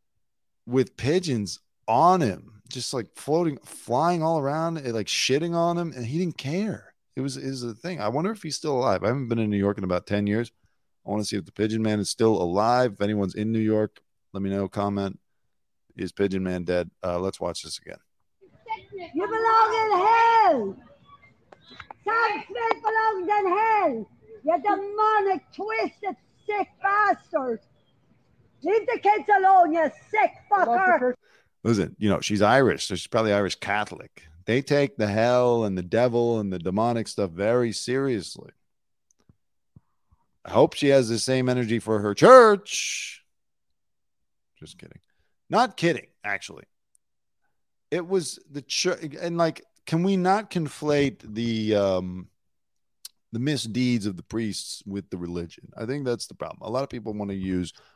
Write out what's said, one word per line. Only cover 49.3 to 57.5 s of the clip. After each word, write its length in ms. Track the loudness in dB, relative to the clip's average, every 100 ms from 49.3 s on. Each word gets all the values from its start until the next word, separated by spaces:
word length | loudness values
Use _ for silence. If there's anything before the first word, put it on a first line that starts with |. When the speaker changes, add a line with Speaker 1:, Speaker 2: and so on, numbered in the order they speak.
| 0
Speaker 1:
like, 280 | 0 -2 -14 _ -4
can 160 | 0
we 120 | 2 2
not 360 | 2 0 0
conflate 720 | -4 -4 -4 0 2 2 -2
the, 520 | -10 -6 -2 -2 2 2
um, 520 | 4 2 -2 -8 -14 _ _ _ _ _ _ _ -20 _ _
the 80 | -4
misdeeds 640 | -2 -2 -2 -2 2 0 -2
of 120 | -8
the 60 |
priests 580 | -8 -6 -4 -6 -10 -14 -10
with 240 | -10 -8
the 80 | -10
religion. 540 | -8 -8 -8 -14 -20 -12
I 80 | -8
think 200 | -6 -4
that's 220 | -4 -6
the 80 | -12
problem. 240 | -12 -12
A 80 | -8
lot 140 | -6
of 60 | -6
people 240 | -10 -10
wanna 200 | -8 -6
use 400 | -6 -4